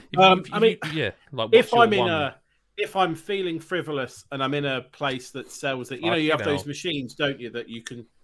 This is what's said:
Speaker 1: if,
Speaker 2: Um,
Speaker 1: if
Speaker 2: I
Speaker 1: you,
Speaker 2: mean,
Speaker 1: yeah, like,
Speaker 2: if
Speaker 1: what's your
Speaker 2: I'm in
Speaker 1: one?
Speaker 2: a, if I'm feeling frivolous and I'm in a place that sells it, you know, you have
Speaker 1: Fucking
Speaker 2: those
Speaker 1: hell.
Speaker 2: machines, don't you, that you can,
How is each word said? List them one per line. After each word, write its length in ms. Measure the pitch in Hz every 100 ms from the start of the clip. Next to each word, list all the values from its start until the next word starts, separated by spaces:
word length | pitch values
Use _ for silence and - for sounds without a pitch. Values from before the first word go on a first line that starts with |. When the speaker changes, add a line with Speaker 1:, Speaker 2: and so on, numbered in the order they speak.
| -
Speaker 1:
if, 60 | -
Speaker 2:
Um, 220 | 190 185
Speaker 1:
if 120 | -
Speaker 2:
I 40 | 208
Speaker 1:
you, 40 |
Speaker 2:
mean, 180 | 220 180 151
Speaker 1:
yeah, 180 | 156 107 - _
like, 160 | 131 113
Speaker 2:
if 140 | 233 -
Speaker 1:
what's 60 |
your 100 | 240
Speaker 2:
I'm 80 | 233
in 40 | 202
Speaker 1:
one? 100 | 185
Speaker 2:
a, 260 | 160 135 - _ _ _ -
if 200 | 202 190
I'm 180 | 180
feeling 440 | 156 - 196 180 160
frivolous 640 | - 180 147 147 123 - -
and 100 | 139
I'm 100 | 135
in 100 | 147 143
a 160 | 131
place 480 | - - 143 131 -
that 200 | 131 -
sells 400 | - 139 131 120
it, 80 | 127
you 100 | 170
know, 60 | 170
you 160 | 156
have 80 | 156
Speaker 1:
Fucking 120 | 190
Speaker 2:
those 80 | 143
Speaker 1:
hell. 60 | 143
Speaker 2:
machines, 460 | 143 180 147 123
don't 260 | - 143 120
you, 80 | 120
that 180 | 120 113
you 120 | 117
can, 220 | - 120 110 _